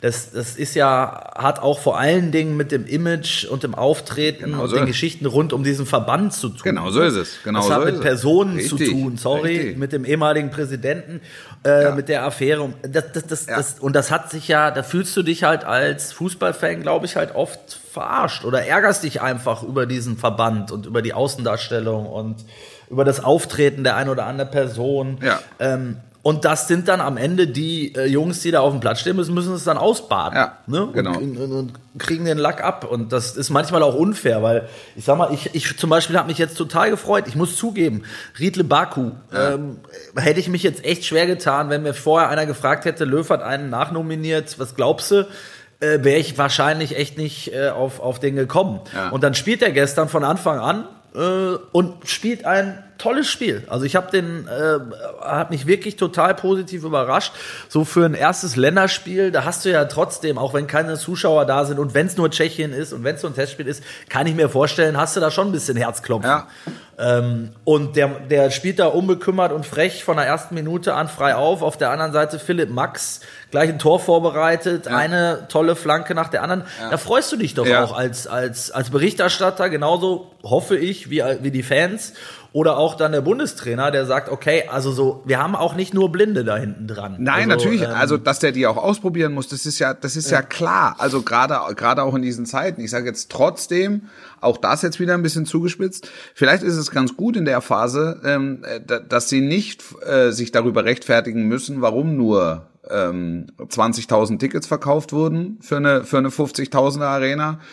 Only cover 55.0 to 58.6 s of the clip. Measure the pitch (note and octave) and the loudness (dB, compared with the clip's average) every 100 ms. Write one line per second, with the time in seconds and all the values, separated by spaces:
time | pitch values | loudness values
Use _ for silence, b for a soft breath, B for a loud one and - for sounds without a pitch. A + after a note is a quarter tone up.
55 | G#2 - - D3 E3+ E3 C3+ G3 G#3+ G3+ | -12 -10 -4 -4 -2 -4 0 0 0 -4
56 | F3+ - E3+ F#3+ F#3 F#3+ F#3 F#3 D#3+ D3+ | -4 2 2 2 0 0 -2 -8 -2 -2
57 | B2 D3 - B B B B D#3 D#3 - | 2 0 0 B B B B -2 2 4
58 | E3+ D3 D3+ F#3 F#3 A#2+ | 4 4 2 2 -2 2